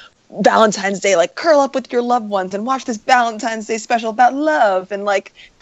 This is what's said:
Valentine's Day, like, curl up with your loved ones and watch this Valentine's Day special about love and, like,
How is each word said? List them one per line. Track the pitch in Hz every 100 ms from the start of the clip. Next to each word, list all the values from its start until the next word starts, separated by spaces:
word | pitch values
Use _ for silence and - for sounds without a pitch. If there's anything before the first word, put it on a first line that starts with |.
| - _ _ 185
Valentine's | 226 202 220 202 196 196
Day, | 202 175
like, | 175
curl | - 330 285
up | 269
with | 269 247
your | 247
loved | 240 240 208
ones | 196 185
and | 202
watch | 233 269
this | 262 214
Valentine's | - 247 233 220 233 220 214
Day | 226
special | - 240 226
about | 220 247
love | 269 311 302 214 185 185
and, | 202
like, | 202 196 - - - _